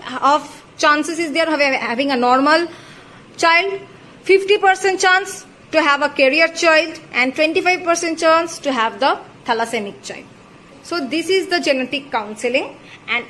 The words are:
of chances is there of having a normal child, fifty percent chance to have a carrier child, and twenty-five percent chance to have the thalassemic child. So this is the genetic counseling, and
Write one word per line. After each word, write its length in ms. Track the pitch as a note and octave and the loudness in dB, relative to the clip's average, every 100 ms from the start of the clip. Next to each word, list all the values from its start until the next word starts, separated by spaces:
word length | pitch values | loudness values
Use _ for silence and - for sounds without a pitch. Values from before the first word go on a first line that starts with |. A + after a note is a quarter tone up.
| - B3+ | -8 -2
of 400 | C4+ D4+ D4 - - - | 2 2 0 -14 -20 -2
chances 400 | D#4 D4 D4+ E4 | 2 2 0 -4
is 140 | E4+ | -4
there 200 | C#4 D#4+ | -2 0
of 60 | D4+ | 2
having 520 | C#4+ C4 A#3 A#3 C#4 | 0 0 -2 -2 -2
a 60 | C4 | 0
normal 520 | B3 C4 C#4 D#4+ E4+ - - - - - - - | 2 4 4 2 0 -8 -20 -20 -20 -20 -20 -2
child, 440 | E4 E4+ G4 G4 - - - - | 2 4 2 -4 -12 -20 -20 -12
fifty 360 | - F#4+ F#4+ G4+ | 2 2 4 2
percent 420 | G4 F#4+ G4 F#4 | 4 2 0 0
chance 440 | F#4+ F#4 G4 - - - - | 2 2 0 -10 -16 -20 -2
to 100 | D#4 | 0
have 200 | D4+ C#4 | 2 2
a 80 | C#4+ | 0
carrier 380 | C#4+ C4+ D4 E4 | 2 2 4 2
child, 520 | E4 E4+ D#4 D#4+ D#4+ - | 2 2 4 2 -6 -8
and 220 | - B3+ | -2 -2
twenty-five 480 | B3+ D#4 E4 F4 F4+ | 0 0 0 0 0
percent 380 | F4+ E4+ E4+ D#4+ | 0 -2 -2 0
chance 380 | E4 D#4+ E4+ - | 2 2 0 -6
to 120 | C#4+ | -4
have 280 | C4 A3+ A3+ | -2 -2 0
the 180 | C4+ F4+ - - | -2 -2 -6 -14
thalassemic 580 | - A3 A3+ A#3 G3+ F#3+ | -4 -4 -2 -4 -8 -12
child. 240 | - G3 - - - - - - | -16 -16 -18 -20 -20 -20 -20 -20
So 220 | - E4+ C4 | -8 -8 -4
this 220 | D#4 D#4+ | -4 0
is 200 | F#4+ E4 | 0 0
the 120 | F4 | -2
genetic 500 | C#4 C4+ B3+ C#4 C#4 | 0 -2 -2 -6 -6
counseling, 680 | A#3 G#3 G#3+ B3 B3+ F#4+ - - - - | -6 -6 -6 -4 -2 -4 -10 -20 -20 -8
and 160 | A#3 A3+ | -8 -8